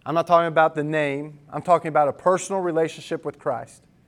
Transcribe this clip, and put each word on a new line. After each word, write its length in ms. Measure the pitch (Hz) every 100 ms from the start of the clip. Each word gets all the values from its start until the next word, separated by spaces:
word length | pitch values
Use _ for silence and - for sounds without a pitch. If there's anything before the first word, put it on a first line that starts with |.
| -
I'm 80 |
not 140 | 165 160
talking 200 | 170 170
about 280 | 156 160 151
the 80 |
name. 560 | 147 156 147 139 151 151 -
I'm 120 | 147
talking 260 | 180 170 165
about 180 | 151 143
a 60 |
personal 480 | - 175 185 - 190
relationship 640 | 175 160 160 - - 165
with 160 | 147 -
Christ. 420 | 151 117 123 - _ _